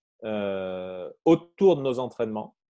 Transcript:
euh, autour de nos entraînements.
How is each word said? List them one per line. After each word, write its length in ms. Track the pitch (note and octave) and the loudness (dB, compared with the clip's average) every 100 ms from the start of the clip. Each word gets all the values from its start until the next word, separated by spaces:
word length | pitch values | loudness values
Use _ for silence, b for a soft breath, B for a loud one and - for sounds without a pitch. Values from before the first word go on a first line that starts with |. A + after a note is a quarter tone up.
| _ _ | _ _
euh, 880 | A2 G#2+ G2+ F#2+ F#2 F#2 F#2 F#2 E2+ - | -8 -4 -4 -4 -6 -8 -10 -10 -12 -2
autour 520 | - E3 - - G3 D#3 | 4 4 2 2 4 4
de 60 | |
nos 160 | C3+ B2 | 2 -2
entraînements. 580 | B2 - A2+ G#2+ - _ _ | -4 -4 -4 -6 -10 _ _